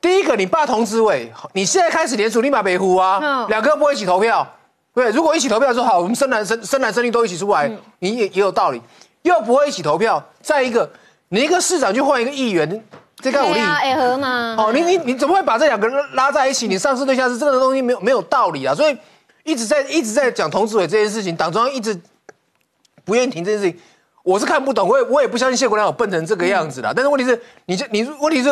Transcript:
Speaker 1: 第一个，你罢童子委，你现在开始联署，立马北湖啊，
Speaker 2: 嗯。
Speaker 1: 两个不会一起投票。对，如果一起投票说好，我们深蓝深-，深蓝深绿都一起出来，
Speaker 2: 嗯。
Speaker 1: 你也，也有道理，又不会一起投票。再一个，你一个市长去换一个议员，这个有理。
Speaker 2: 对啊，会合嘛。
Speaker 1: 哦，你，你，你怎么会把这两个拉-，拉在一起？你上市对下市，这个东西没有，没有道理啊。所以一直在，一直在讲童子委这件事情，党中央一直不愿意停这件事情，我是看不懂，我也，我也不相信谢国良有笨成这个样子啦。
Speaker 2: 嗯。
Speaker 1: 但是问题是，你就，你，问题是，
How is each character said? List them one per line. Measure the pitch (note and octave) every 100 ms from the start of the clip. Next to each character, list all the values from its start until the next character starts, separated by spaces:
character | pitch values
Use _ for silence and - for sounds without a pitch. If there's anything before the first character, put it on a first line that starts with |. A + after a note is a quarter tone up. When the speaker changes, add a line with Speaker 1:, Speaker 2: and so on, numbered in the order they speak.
Speaker 1:
第 | F4 F#4+
一 |
个， | D#4
你 | A3
罢 | F#3 D#4 C#4+
童 | A#3
子 | G#3+ A3+
委， | G#3+ C#3 A#2 A2+ -
你 | F#3+
现 | F#3+ F#4+
在 | E4
开 | D#4+
始 | D#4+ A#3+
联 | A3
署， | A3+
立 | C4+
马 | B3+
北 | G3 F#3
湖 | F#3+ F#3
啊， | F#3 G3
Speaker 2:
嗯。 | D4 C4 G#3
Speaker 1:
两 | G#3+
个 | B3+ D4
不 |
会 | D4
一 | A#3+
起 |
投 | F#3 F#3
票。 | A3+ F#3 C#3 - _ _ _
对， | A#3 A#3
如 | A#3+
果 | D#4+ D#4+
一 |
起 | A#3+
投 | G#3+
票 | C4+
说 | B3
好， | A#3+ F3+
我 | F3
们 |
深 | A#3+ C4+
蓝 | A3+ G#3
深-， | A3+
深 | G3+ C4+
蓝 | C4
深 | G#3
绿 | A#3+
都 | A#3
一 | A3+
起 | F3
出 | G3+
来， | E3+ C#3+
Speaker 2:
嗯。 | G#2 - -
Speaker 1:
你 | F3+ A#3
也， | F#3+
也 | F#3
有 | G3
道 | G#3+ F3
理， | A#2+ A#2 - - _
又 | E4+ E4+
不 | A3
会 | C4 D4
一 |
起 | G3
投 | D3+ D#3+
票。 | A3 F#3+ - _
再 | - D4
一 | B3+
个， | A3+ D3+ - _ _ -
你 | G3
一 | D4+
个 | F4
市 | F4 F4
长 | G#3
去 | A3+
换 | C#4+ C4
一 |
个 | A#3+
议 | C#4 A#3+
员， | F3 D3+ G#3+ - - _ -
这 | C4
个 | C#4
有 | B3+
理。 |
Speaker 2:
对 | D4
啊， | D4 D4
会 | C4+
合 | C4 B3 C4
嘛。 | C4 B3 A#3 A3
Speaker 1:
哦， | G#3+
你， | C4
你， | E4+ F4+
你 | B3+
怎 | B3+ C#4+
么 |
会 | G4
把 | C#4+ A3+
这 | D4+
两 | A3
个 | A3
拉-， | C#4 C#4+
拉 | C4 C4+
在 | D4 C4
一 |
起？ | - G#3+
你 | F#3+
上 | C#4+ B3+
市 |
对 | C4+ B3+
下 | B3+
市， | A#3+
这 |
个 | D4 C4
东 | C4
西 | C4+
没 | B3
有， | A#3
没 | G3
有 | A#3+
道 | F#3 C4+ G3
理 | D3
啊。 | C3
所 | D3+ D4+
以 | C4 - _ _ _
一 | D#4 C4+
直 | A3
在， | D4 C4+
一 | D#4
直 | A3
在 | A#3+ B3+
讲 | - D#3
童 | E3+ A3
子 | G#3+
委 | E3
这 | G#3+
件 | G#3+
事 | A3
情， | F#3+
党 | E3 E3+
中 | F#3+ B3+
央 |
一 | C4+
直 | G#3+ F3+ _ _ - _ _ _ _ _ _ _
不 | -
愿 | A#3
意 | B3+
停 | D#3+
这 | F3+
件 | G#3+
事 | F#3
情， | - - _ _ _
我 | - D4
是 | -
看 | D4+
不 | C4+
懂， | G#3+ F#3
我 | C4+
也， | A#3
我 | C#4
也 | A#3
不 | A3+
相 | C4
信 | A#3+
谢 | B3
国 | G#3+
良 | G3
有 |
笨 | D3 A3+
成 | E3+
这 | D#3+ G3
个 | F3
样 | F#3+ D#3
子 | C3
啦。 | A2
Speaker 2:
嗯。 | G#3
Speaker 1:
但 |
是 | C#4
问 | C#4+
题 | B3+
是， | A#3+ - - -
你 | F#3
就， | C#4+
你， | G#3 B3 C#4+
问 | D4+
题 | D4
是， | C4+